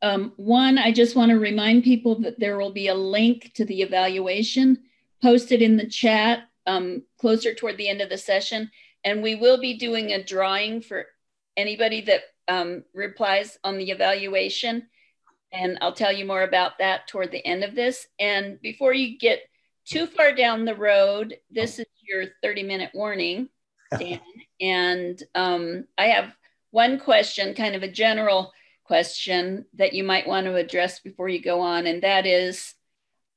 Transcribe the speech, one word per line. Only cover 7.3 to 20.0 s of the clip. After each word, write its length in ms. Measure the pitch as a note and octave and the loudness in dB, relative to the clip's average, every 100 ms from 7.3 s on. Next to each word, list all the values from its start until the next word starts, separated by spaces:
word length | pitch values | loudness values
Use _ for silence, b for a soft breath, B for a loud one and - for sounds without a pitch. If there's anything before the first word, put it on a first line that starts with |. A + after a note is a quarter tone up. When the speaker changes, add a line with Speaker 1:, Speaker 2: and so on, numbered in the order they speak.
| A3+ A#3 | 2 0
Speaker 1:
toward 240 | A3+ G#3+ G3+ | -4 -6 -4
the 100 | G3+ | -4
end 140 | G3+ | -4
of 80 | G3 | -6
the 80 | F#3+ | -6
session. 520 | - G3 G3+ A3+ A3 b b b G3 | -2 -2 -2 -6 -8 b b b -4
And 160 | G#3+ | -2
we 140 | A3 G#3+ | -2 2
will 260 | A#3+ C4 | 4 4
be 160 | B3+ A#3 | 2 -6
doing 360 | A#3+ A3+ G#3+ | -4 -4 -4
a 100 | G3 | -6
drawing 580 | G3 F#3+ F#3+ G3 G#3+ A3+ | -4 -2 0 0 -4 -6
for 240 | A3+ F#3+ - _ _ _ _ - | -8 -12 -12 _ _ _ _ -6
anybody 460 | G#3 G#3+ A3 A3 | -4 0 -2 0
that, 220 | G#3+ F#3+ - _ - | 0 0 0 _ -4
um, 360 | F3+ F3 F3+ - | -2 -2 -8 -12
replies 680 | F#3 G3+ G3 G#3 G3 G#3 - | -10 -10 -4 0 0 -2 -10
on 140 | G3 G3 | -8 -6
the 140 | F#3+ | -6
evaluation. 960 | F#3 F#3+ G3 G3 G3 G3 - A#3+ A#3 A#3 _ _ _ _ _ _ | -2 0 0 -2 -2 -2 -4 -4 -6 -8 _ _ _ _ _ _
And 240 | F#3 F#3 F#3 | -6 -6 -4
I'll 140 | F3 | -6
tell 180 | F3+ G#3 | -2 -2
you 140 | G3+ G3 | -2 -4
more 160 | F#3+ | -2
about 380 | F#3 F#3 F3+ - | 0 2 0 -2
that 280 | F#3+ F#3+ - | -2 -2 -6
toward 240 | G3 F#3 | -8 -6
the 140 | F3+ - | -6 -6
end 180 | F3+ | -4
of 120 | G3+ A3+ | -4 -4
this. 320 | A#3+ B3+ - - | -4 -4 -12 -6
And 400 | D#4 D4+ D4+ D4 | -2 -2 -4 -10
before 320 | - - C4+ | -12 -2 0
you 260 | C4 B3+ A#3 | 2 -2 0
get 240 | A3+ - - _ _ _ - | 0 0 -4 _ _ _ -8
too 220 | D#4 | -6